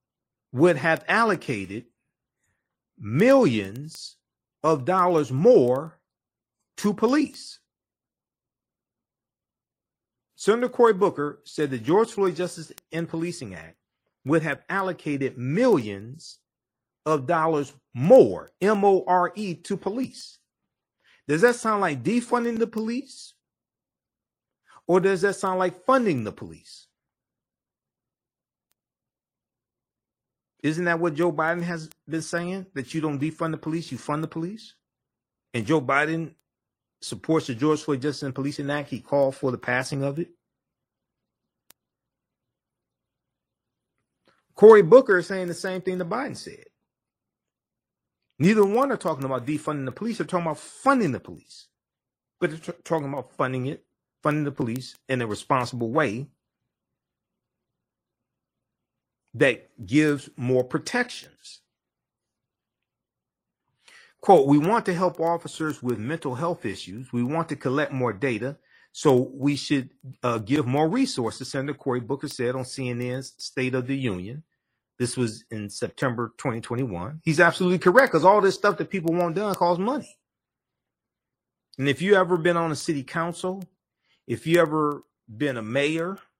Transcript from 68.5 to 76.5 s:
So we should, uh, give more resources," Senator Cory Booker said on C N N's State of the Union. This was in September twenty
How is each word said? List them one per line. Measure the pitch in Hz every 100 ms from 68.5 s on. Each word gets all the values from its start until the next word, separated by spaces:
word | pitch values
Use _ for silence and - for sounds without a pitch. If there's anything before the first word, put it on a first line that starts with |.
| 147 _ _ _
So | - 151 127
we | 131 139 143 143
should, | - 143 127 _ 131 -
uh, | 123 113
give | 104 151 120
more | 139 160
resources," | 240 262 - 113 - 135
Senator | 139 139 135
Cory | 139 123
Booker | 113 139 147
said | - 120 131
on | 123
C | - 127
N | 120
N's | 123 127 127 -
State | - - 131
of | 131 123
the | 139
Union. | 127 90 95 143 - _ _ _ _ -
This | 120 -
was | 117 110 -
in | 110 104
September | - 120 - 135 117 113 -
twenty | 135